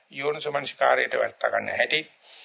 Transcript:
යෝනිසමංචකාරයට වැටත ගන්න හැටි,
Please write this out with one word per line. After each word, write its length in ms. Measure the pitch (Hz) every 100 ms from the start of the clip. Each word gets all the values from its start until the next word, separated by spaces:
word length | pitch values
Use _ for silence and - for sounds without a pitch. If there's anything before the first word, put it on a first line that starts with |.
| _
යෝනිසමංචකාරයට 1040 | 135 147 151 147 143 135 - 131 131 120
වැටත 300 | 120 113 -
ගන්න 260 | 113 110 104
හැටි, 280 | 120 123 156 156 _ - -